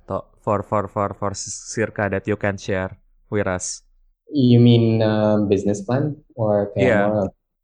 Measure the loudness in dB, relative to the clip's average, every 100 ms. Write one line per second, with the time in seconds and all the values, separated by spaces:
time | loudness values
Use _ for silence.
0 | -8 -8 -10 _ -2 -2 0 -2 -2 -2
1 | -4 -4 -6 -6 -12 -12 -10 -6 -4 -2
2 | -4 -2 -4 -2 -2 -4 -4 -4 -6 -10
3 | _ _ -6 -4 -2 -4 -6 -12 _ _
4 | _ _ -6 2 6 6 8 6 4 2
5 | 2 2 2 2 2 0 0 -4 -2 -2
6 | -2 -6 -12 -6 -2 0 -2 0 2 2
7 | 0 0 -4 -8 _ _